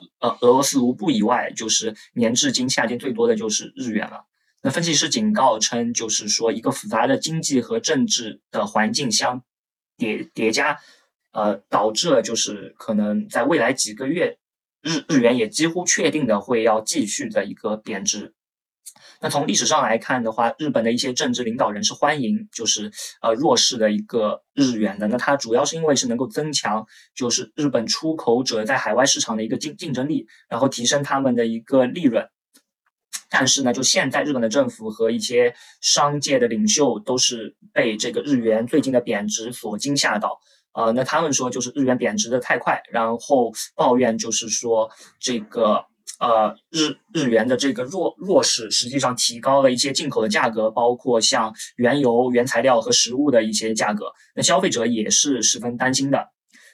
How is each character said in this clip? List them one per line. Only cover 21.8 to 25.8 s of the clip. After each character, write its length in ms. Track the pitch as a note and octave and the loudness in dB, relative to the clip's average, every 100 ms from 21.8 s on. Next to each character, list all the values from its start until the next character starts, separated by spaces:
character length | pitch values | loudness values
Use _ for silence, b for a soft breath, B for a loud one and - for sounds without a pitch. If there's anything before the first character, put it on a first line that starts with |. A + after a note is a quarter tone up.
是 100 | G#2+ | -4
欢 260 | - D3 D3+ | 0 0 0
迎 280 | A2+ G#2+ G#2+ | 0 -2 -4
就 140 | - A2 | -6 -4
是， 240 | - G#2 B B B | -4 -6 B B B
呃， 120 | A#2 | -2
弱 220 | A2+ D#3 A#2+ | 2 2 2
势 200 | - A#2 | 2 2
的 160 | G#2+ | 0
一 60 | G#2 | 0
个 420 | - A#2+ G#2+ - _ | -2 -2 -2 -2 _
日 200 | - C3+ A2+ | 0 0 2
元 220 | G#2 - | -2 -2
的。 80 | G#2+ | -2
那 100 | B2 | -2
它 200 | - C#3 | 0 -2
主 180 | A2+ | 0
要 100 | A#2 | 0
是 120 | C#3+ | 0
因 80 | E3 | -2